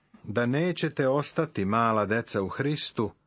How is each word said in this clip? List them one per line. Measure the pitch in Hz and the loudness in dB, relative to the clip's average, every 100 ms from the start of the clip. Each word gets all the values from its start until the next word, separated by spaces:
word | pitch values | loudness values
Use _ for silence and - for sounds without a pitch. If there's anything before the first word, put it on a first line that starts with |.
| _ - | _ -20
da | - 110 120 | -6 0 2
nećete | 135 180 165 160 - 131 | 2 0 0 -4 0 2
ostati | 139 139 - 156 - 95 | 2 0 -2 -2 -2 0
mala | 110 117 110 101 | 2 2 2 2
deca | 113 117 110 | 0 -2 -2
u | 95 | -2
Hristu, | - 139 151 - - 104 - | -2 -2 -2 -4 -2 -4 -4